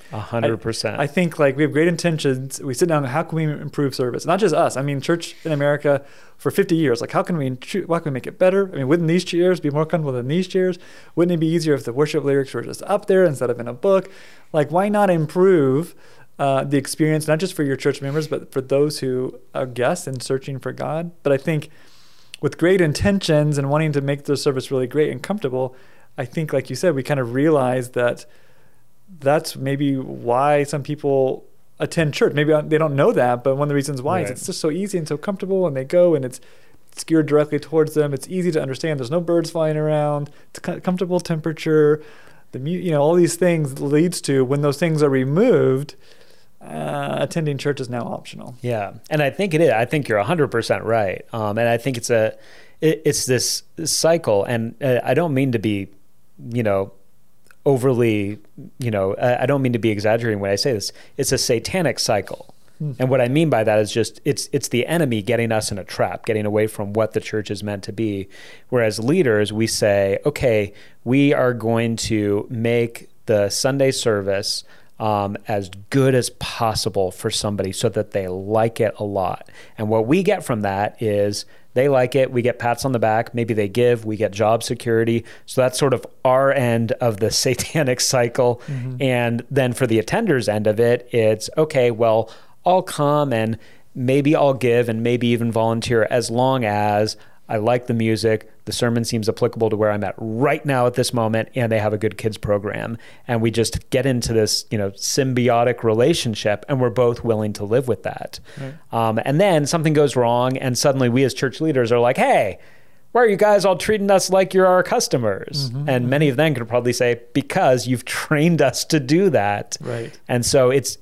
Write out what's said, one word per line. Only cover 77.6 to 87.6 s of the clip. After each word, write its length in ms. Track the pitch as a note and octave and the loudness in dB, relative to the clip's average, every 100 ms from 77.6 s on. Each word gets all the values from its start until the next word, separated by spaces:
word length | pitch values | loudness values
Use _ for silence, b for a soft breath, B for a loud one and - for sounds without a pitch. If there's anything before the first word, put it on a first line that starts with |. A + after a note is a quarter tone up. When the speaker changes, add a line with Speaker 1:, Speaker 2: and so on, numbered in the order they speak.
| F#2+ | -4
Speaker 1:
so 160 | F#2+ A#2+ | -2 -2
that 200 | G2 G#2 | -2 -4
they 160 | G#2 F#2+ | -4 -4
like 540 | F#2 G2 A2 A#2 - | -6 -2 2 2 0
it 140 | A2 - | -2 -2
a 60 | |
lot." 440 | G#2 G2 F#2 G#2 - B B - | -4 -2 -2 -4 -12 B B -8
And 100 | G#2+ | 0
what 180 | A2 A2 | 0 2
we 160 | F3 | 2
get 180 | F#3+ F#3+ | 2 0
from 180 | - A#2 | -2 -2
that 380 | G2+ G2 G#2+ - | -2 0 -2 -2
is 440 | A2 G#2 G2+ G#2 - b b | -2 0 0 -2 -10 b b
they 140 | - C#3 | 0 2
like 260 | C3+ B2 | 4 2
it, 160 | C3+ B2+ | 2 2
we 120 | B2+ | 2
get 160 | A#2+ A#2 | 0 0
pats 260 | A#2+ A#2+ | -2 -2
on 80 | C#3 | 0
the 60 | B2 | 0
back, 340 | A2 A2 A#2 | 2 2 0
maybe 200 | A#2+ A2+ | -4 -2
they 120 | G#2+ G#2 | 0 0
give, 360 | F#2+ A#2+ A#2+ | 2 2 2
we 120 | A2 G#2+ | -2 -2
get 140 | G#2 | -2
job 320 | G2 G#2+ A2+ | 0 2 2
security. 640 | - A#2+ A#2 A2+ A2+ A#2 B B - | -2 -6 0 0 2 0 B B -6
So 160 | - | 0
that's 160 | B2+ - | 0 2
sort 160 | C#3 | 0
of 100 | B2 - - | 0 -4 -4
our 280 | B2+ C3 C#3 | 2 4 4
end 400 | C#3 A#2+ A#2 A2+ | 2 2 0 0
of 260 | - B2 G#2+ | 0 -2 0
the 120 | G#2+ | 0
<laughs> 140 | - | 0
satanic 560 | C3+ B2 | 0 -2